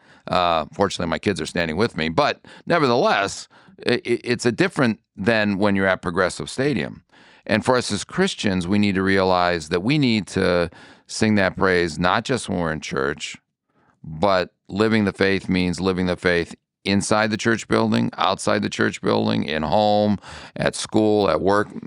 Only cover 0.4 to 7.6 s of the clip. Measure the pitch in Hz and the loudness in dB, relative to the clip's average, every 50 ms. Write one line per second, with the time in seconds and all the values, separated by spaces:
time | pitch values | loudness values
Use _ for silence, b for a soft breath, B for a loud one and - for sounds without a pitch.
0.4 | 90 87 82 80 76 - - - 101 95 - - 90 85 80 78 - 104 98 80 | 2 2 2 0 -2 -4 -2 -2 -2 -2 0 -4 -4 -4 -4 -2 -2 -2 -2 -2
1.4 | 78 - - 90 85 80 78 87 113 117 - - 78 80 80 85 147 127 101 - | -4 -6 -2 -2 -2 -2 0 -2 -2 -2 -2 -2 -4 -2 0 0 0 0 -2 -6
2.4 | B B B B B - 165 170 147 127 120 127 190 220 190 104 98 98 - - | B B B B B -2 0 2 2 2 2 2 2 2 2 0 0 -2 -4 -8
3.4 | - - B B B B B B - - 120 117 - 110 120 - - 120 120 - | -14 -18 B B B B B B -2 -2 -2 0 0 -2 -4 -2 0 -2 -2 0
4.4 | - 120 113 - 170 190 - - 135 117 107 - _ _ - - 95 117 113 110 | 0 -2 0 2 0 0 0 0 0 0 0 -2 _ _ -10 -4 0 2 2 2
5.4 | 104 104 101 90 104 104 98 95 95 95 92 - - 92 87 95 92 85 - - | 2 0 0 0 2 2 2 2 2 2 0 0 -2 -4 0 0 0 0 0 -4
6.4 | 71 71 - - 135 147 135 90 71 60 53 - _ b b b b b b b | -10 -10 -6 -4 -2 -2 0 -2 -4 -6 -8 -14 _ b b b b b b b
7.4 | b - 98 107 | b -2 -2 0